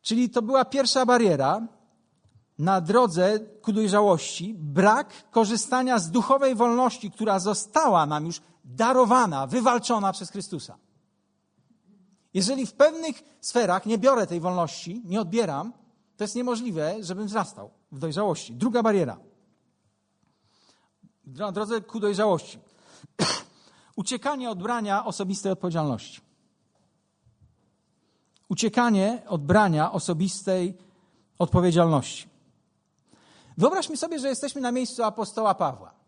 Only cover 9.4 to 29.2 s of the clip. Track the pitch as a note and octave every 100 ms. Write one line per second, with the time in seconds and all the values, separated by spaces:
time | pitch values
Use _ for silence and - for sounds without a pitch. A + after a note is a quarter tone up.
9.4 | C3+ A3+ A#3+ A#3+ A#3 A3+ G3 G3 F3+ G3+
10.4 | - D#3+ - - _ _ _ _ _ _
11.4 | _ _ _ _ _ _ _ _ _ F#3+
12.4 | F#3+ C4+ A#3+ - D4+ D#4+ D#4+ B3 _ _
13.4 | - A#3+ G#3 F#3 G#3 A3 B3 B3+ G3 F3
14.4 | F3 F3+ E3 - E3 A3 G#3 G3+ F3 A3
15.4 | G3 C#3 G#3 - _ _ _ _ G#3 A#3+
16.4 | B3 A3+ B3 D#3+ D3+ G#3+ F3 F#3 G#3+ G#3+
17.4 | F#3+ - - _ _ C3+ D#3+ D3+ G#3 D#3
18.4 | - A#2+ A3+ A#3 A3 G3+ C#3+ G2+ - _
19.4 | _ _ _ _ _ _ _ _ _ _
20.4 | _ _ _ _ _ _ _ _ - C3
21.4 | G3+ F#3 G#3+ A3+ A3 A3+ G#3 G3 G#3+ E3+
22.4 | - - _ _ _ - - - - -
23.4 | - _ _ _ _ - F#3 B3+ C#4 C#4+
24.4 | B3 F#3+ G#3 A#3+ G#3 G3 - - F#3+ F#3+
25.4 | G3 F#3 F3+ E3 D3+ A2+ - - _ _
26.4 | _ _ _ _ _ _ _ _ _ _
27.4 | _ _ _ _ _ _ _ _ _ _
28.4 | _ F3 A3+ - A#3+ G3+ G3 A#3+